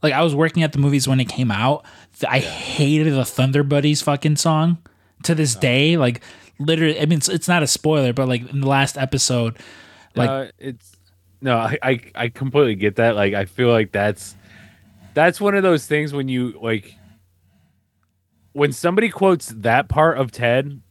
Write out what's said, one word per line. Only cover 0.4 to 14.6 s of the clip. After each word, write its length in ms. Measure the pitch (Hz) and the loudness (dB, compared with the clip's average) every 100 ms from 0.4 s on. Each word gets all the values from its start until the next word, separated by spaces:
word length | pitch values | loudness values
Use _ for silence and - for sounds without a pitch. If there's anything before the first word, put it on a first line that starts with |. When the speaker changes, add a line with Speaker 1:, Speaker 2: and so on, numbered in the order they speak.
| 160 170 | 0 2
Speaker 1:
at 100 | 160 | 0
the 60 | 143 | 2
movies 300 | 139 139 131 | 2 2 2
when 120 | 131 | 0
it 60 | 123 | 0
came 240 | - 127 | -2 -2
out. 360 | 101 120 147 - - - - | 0 0 -2 -6 -20 -20 -8
Th-, 120 | - | -2
I 60 | 131 | 0
Speaker 2:
Yeah. 120 | - | -2
Speaker 1:
hated 640 | - - - 143 151 156 | -8 -10 -2 0 2 2
the 100 | 139 | 0
Thunder 380 | 127 - 131 135 | -2 -2 0 2
Buddies 400 | 143 143 147 147 | 0 0 0 0
fucking 340 | - 139 156 147 | -2 -2 0 0
song. 400 | 165 156 165 170 _ _ _ _ | 0 0 0 -2 _ _ _ _
To 120 | - | -4
this 220 | 160 151 117 | 0 0 0
Speaker 2:
Oh. 40 | |
Speaker 1:
day, 360 | 135 123 151 170 | 0 2 2 2
like, 240 | 127 120 - - - _ | 0 -2 -12 -20 -20 _
literally, 420 | 147 160 160 151 | -2 0 0 0
I 60 | 151 | 0
mean, 120 | 165 | 0
it's, 120 | - | 0
it's 180 | 170 - | -4 0
not 140 | 175 | 0
a 40 | 147 | 0
spoiler, 460 | - 156 156 131 | -2 0 0 0
but, 160 | 120 131 | 0 -2
like, 220 | 123 123 | -2 -4
in 100 | 139 | -4
the 80 | 135 | 0
last 300 | 135 139 - | 0 0 -2
episode, 580 | 131 135 - 127 117 117 - - - - _ - | -4 -2 -2 0 -2 -6 -18 -20 -20 -20 _ -4
like 120 | 123 | -2
Speaker 2:
Uh, 180 | 135 131 - | -2 -8 -12
it's, 380 | 135 127 _ _ _ _ _ _ | -16 -16 _ _ _ _ _ _
no, 160 | 135 117 | 0 0
I, 220 | 113 117 | 0 -2
I, 180 | 127 127 - | -2 -2 -4
I 140 | - 120 | -8 -8
completely 460 | - 135 139 135 | -6 -2 2 2
get 220 | 104 104 98 | 2 -2 2
that. 180 | 117 104 | 0 2
Like, 160 | 101 | 0
I 140 | 101 98 | 0 -6
feel 240 | - 123 | 0 2
like 220 | 117 107 | 2 2
that's, 420 | 101 104 104 - - - - | 0 -2 -2 -10 -20 -20 -20